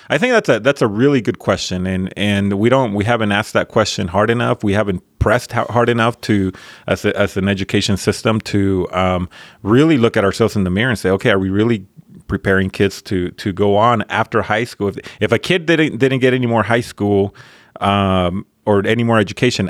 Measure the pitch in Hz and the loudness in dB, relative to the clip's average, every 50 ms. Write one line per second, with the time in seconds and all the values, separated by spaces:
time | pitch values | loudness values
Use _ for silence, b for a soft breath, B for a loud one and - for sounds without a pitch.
0 | B B 127 151 214 254 247 220 - - 127 104 107 135 143 - 139 113 98 107 | B B -2 0 0 2 2 2 2 2 0 2 2 0 0 2 0 0 2 2
1 | 131 143 143 127 104 120 95 - - 117 98 90 - - 92 92 92 92 92 92 | 2 2 2 2 0 -2 -4 -4 -2 -2 -2 -2 -2 -6 -6 -4 -4 -2 -2 -2
2 | 92 - - 85 98 104 101 101 101 98 101 98 107 117 127 135 131 110 101 104 | -4 -4 -4 -4 -2 0 0 0 0 0 0 2 2 2 4 2 2 0 0 -2
3 | 104 117 120 113 110 101 101 104 107 - - 104 90 - - 113 104 - - - | 0 0 0 0 0 0 0 0 -2 -2 -2 -2 -2 0 0 0 0 0 -2 -6
4 | 101 85 92 98 107 113 117 120 117 120 120 - - 104 95 107 107 98 92 90 | -6 -2 0 0 2 2 0 0 0 -2 -2 -2 -2 -2 0 0 0 -2 -2 -6
5 | - _ _ - - 104 110 120 - - - 117 - - 110 120 120 120 120 117 | -6 _ _ -2 0 2 2 0 -2 -4 -4 -4 -4 -2 0 0 2 2 2 2
6 | 113 120 - - - - 107 101 95 92 - B B B B B B B 101 - | 0 0 -2 -4 -2 0 0 2 0 0 -4 B B B B B B B -4 -2
7 | - 104 - - 101 98 - 101 92 98 101 92 95 - - 104 98 - 101 90 | 0 -2 0 0 -2 -2 -2 -2 0 0 0 -2 -2 -2 -2 -2 0 0 -2 -2
8 | - 110 98 - - 113 110 107 - - - 101 98 98 95 92 87 - - 90 | 0 -2 -2 -2 0 -2 -2 -2 -2 -2 -2 0 0 0 0 0 -2 -2 -2 0
9 | 92 92 92 90 90 - B B B B B B B 98 117 131 151 160 160 123 | 0 0 0 0 -4 -6 B B B B B B B 2 4 4 6 4 4 4
10 | 113 117 - 113 101 98 - - 113 101 - 107 95 92 92 101 117 131 113 - | 2 2 2 2 0 0 2 2 0 0 0 0 -2 0 0 0 0 0 -2 -2
11 | - 92 95 98 - 127 101 98 95 95 95 101 110 120 117 101 95 - _ - | 0 0 0 0 2 0 0 2 0 0 0 0 2 2 0 -2 -4 -10 _ -20
12 | - _ - - - - 101 95 - 101 95 95 95 95 - - 101 95 - - | -20 _ -20 -18 -10 -6 -6 -4 0 0 2 2 0 0 0 0 -2 -2 -2 -6
13 | - - 101 90 87 85 - - - 104 90 90 101 101 101 104 110 120 120 107 | -10 -6 -4 -4 -4 -4 -8 -8 -8 -6 -4 -2 0 2 2 2 2 2 2 0
14 | 98 - 95 104 110 - - 110 92 - 107 110 123 - - - 101 98 92 - | -2 -2 -2 -4 -2 -2 -2 -2 -2 0 -2 -2 -2 -4 -6 -6 -4 -4 -4 -6
15 | B B B B 107 104 117 110 - - 175 190 160 156 165 151 160 139 - 117 | B B B B -2 0 0 0 0 0 -2 -2 0 0 2 2 2 0 0 0
16 | 135 131 131 127 123 127 123 127 127 117 117 113 101 104 117 120 - - - - | 0 0 0 2 2 2 2 2 0 0 0 0 0 0 0 -2 -2 -4 -6 -4
17 | 104 101 101 98 98 98 - B B B B B B B B - - 98 101 101 | -2 0 2 2 0 0 -4 B B B B B B B B -4 -2 0 2 2
18 | 98 95 95 92 90 87 90 101 - _ _ _ - 107 104 101 98 110 113 120 | 2 2 2 0 0 0 -2 -6 -8 _ _ _ -2 0 2 2 2 2 0 0
19 | 117 117 113 110 104 - 104 - 131 123 - - 98 87 | 2 2 2 2 2 0 -2 -2 0 0 0 0 -4 -4